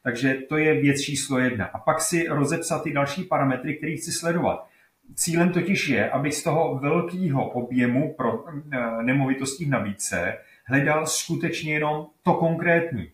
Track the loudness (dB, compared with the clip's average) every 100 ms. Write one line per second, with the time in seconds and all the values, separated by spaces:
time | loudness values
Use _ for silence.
0 | -6 0 0 0 -2 2 4 4 4 2
1 | 0 -4 -2 0 2 0 -6 -4 -2 0
2 | 2 0 0 0 0 0 -2 -4 -2 0
3 | 0 -2 -2 2 2 0 -4 -6 -6 -6
4 | -6 -4 0 0 0 -2 -6 _ _ _
5 | -14 -4 0 4 4 4 2 0 2 2
6 | 2 0 0 -2 0 2 0 0 0 0
7 | 0 -2 0 0 0 -4 -2 2 2 2
8 | 0 -2 -2 -2 -6 -12 -8 -4 -2 -2
9 | 0 2 2 0 -4 -4 -2 0 -2 -6
10 | -4 -2 -4 -6 -14 -18 0 2 4 2
11 | 0 -4 -2 -2 -2 -4 -2 0 0 -2
12 | -6 _ 0 2 2 2 4 2 2 -4
13 | -8